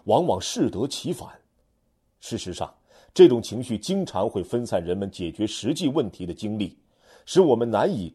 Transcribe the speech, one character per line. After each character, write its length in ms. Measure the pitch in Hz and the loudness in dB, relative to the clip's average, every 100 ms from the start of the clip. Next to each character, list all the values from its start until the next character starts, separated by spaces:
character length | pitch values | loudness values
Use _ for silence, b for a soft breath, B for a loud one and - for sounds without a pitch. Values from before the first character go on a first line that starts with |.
| B | B
往 200 | 117 135 | 2 2
往 160 | 92 | -2
适 260 | - 240 127 | -2 -2 -2
得 180 | 92 127 | -2 -6
其 260 | - 151 | -6 -6
反。 160 | - 78 - _ _ _ _ _ _ _ _ | -8 -10 -20 _ _ _ _ _ _ _ _
事 160 | - 107 | -10 -8
实 160 | 95 | -8
上， 220 | 85 - - _ b b | -8 -10 -12 _ b b
这 160 | - 175 | 8 8
种 120 | 117 | 8
情 200 | 104 113 | -2 -8
绪 160 | 127 107 | -6 -6
经 260 | - 196 | -4 -4
常 240 | 175 - 107 | -4 -2 -2
会 160 | 101 | -4
分 220 | 87 120 120 | -4 -4 -2
散 180 | 95 | -2
人 140 | 85 95 | -2 -4
们 120 | 98 | -4
解 200 | - 85 | -6 -8
决 140 | 80 104 | -4 -4
实 300 | - 107 156 | -4 -4 -2
际 120 | 156 | -2
问 220 | 151 107 | 0 -2
题 160 | - 87 | -6 -10
的 80 | |
精 240 | 85 107 107 | -8 -6 -4
力， 180 | 98 - _ b b b b | -6 -8 _ b b b b
使 140 | 180 | 4
我 160 | 170 117 | 4 4
们 140 | 120 | 2
难 200 | 107 160 | 2 0
以 220 | 147 85 | -2 -6